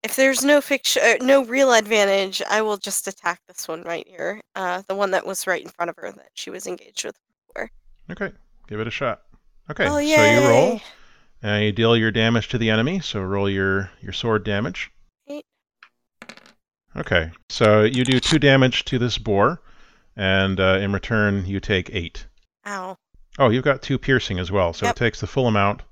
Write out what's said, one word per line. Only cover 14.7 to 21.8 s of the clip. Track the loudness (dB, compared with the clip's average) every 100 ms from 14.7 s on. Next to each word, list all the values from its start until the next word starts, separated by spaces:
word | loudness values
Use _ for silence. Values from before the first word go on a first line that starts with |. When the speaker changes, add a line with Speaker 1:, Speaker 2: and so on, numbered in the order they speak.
| -8 -14 _ _ _ -16
Speaker 1:
Eight. | -16 _ _ _ _ -20 _ _ _ -20 -20 -20 _ _ _ _ -12
Speaker 2:
Okay, | -2 0 -2 -10 _
so | 2 6 6
you | 4 2
do | 2 2
two | 2 4
damage | 6 6 4 2
to | -4 -2
this | -2 -4
boar, | 0 2 2 0 -12 -20 -20 _ _ -4
and, | 0 2 2 2
uh, | 2 2
in | 0
return, | -4 -2 0 2 0 -4
you | -6
take | -2 -2